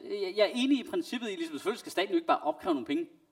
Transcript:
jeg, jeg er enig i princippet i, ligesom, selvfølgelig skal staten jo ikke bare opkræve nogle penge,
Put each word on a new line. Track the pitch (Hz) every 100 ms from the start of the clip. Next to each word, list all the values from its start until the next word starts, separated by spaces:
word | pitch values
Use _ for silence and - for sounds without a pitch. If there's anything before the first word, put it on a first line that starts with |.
jeg, | - 403 370 415
jeg | 202
er |
enig | 240 262 269
i | -
princippet | 359 - 240 233
i, | 349
ligesom, | 330 294
selvfølgelig | 247 233
skal | -
staten | - 403
jo | 339
ikke | -
bare | -
opkræve | 302 311 370
nogle | 131 113
penge, | 147 - - _